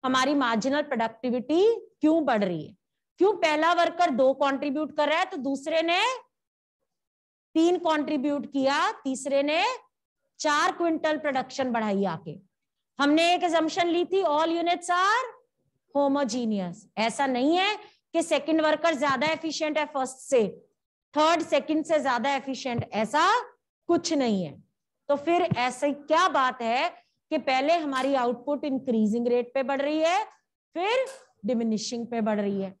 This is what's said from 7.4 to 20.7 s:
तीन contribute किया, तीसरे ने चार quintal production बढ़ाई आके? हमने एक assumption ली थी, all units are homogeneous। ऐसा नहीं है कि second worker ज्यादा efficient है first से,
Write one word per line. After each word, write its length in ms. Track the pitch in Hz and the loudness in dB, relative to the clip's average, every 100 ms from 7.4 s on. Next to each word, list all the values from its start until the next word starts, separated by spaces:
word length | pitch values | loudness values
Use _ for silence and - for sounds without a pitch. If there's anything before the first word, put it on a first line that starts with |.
| _ 320 | _ 2
तीन 220 | 330 359 | 2 2
contribute 720 | 339 311 294 302 285 285 294 | 0 0 0 -2 -2 -4 -4
किया, 380 | 277 262 285 370 453 | -2 0 2 0 -2
तीसरे 400 | 269 262 269 277 | -6 -6 -2 0
ने 200 | 285 311 427 508 _ _ _ _ _ _ | 0 0 -2 -4 _ _ _ _ _ _
चार 320 | - 294 359 - | 0 2 0 0
quintal 400 | 339 320 320 302 | -2 0 -2 -2
production 540 | 302 262 254 - 254 | -2 -4 -4 -4 -2
बढ़ाई 340 | 233 214 196 196 | 0 0 0 -2
आके? 340 | 160 165 165 _ _ _ _ _ - | -4 -10 -16 _ _ _ _ _ -2
हमने 340 | 285 311 339 | 2 4 4
एक 100 | 349 | 2
assumption 420 | 359 330 320 370 349 | 2 2 0 0 0
ली 180 | 339 349 | 0 0
थी, 180 | 381 | 0
all 280 | 349 294 330 | 2 2 0
units 360 | 339 339 349 349 | 0 0 -2 -2
are 380 | 349 381 453 508 - _ _ _ _ _ 285 | 0 2 0 -2 -12 _ _ _ _ _ 0
homogeneous। 920 | 285 277 277 247 226 208 180 170 - - | 2 2 0 -2 -2 -2 -4 -10 -14 -4
ऐसा 300 | 226 226 277 | -4 0 -2
नहीं 300 | 247 269 349 | 0 2 2
है 180 | 392 415 - _ _ | 0 -2 -10 _ _
कि 100 | 330 | -4
second 380 | 330 294 285 320 | 0 -2 0 0
worker 340 | 311 302 330 302 | 2 2 0 0
ज्यादा 300 | 285 262 302 | 0 0 0
efficient 500 | 311 320 294 302 302 | -2 -4 -4 -2 -2
है 80 | 294 | -4
first 240 | 285 262 - | -4 -6 -8
से, 300 | - 254 202 - _ | 0 2 2 -4 _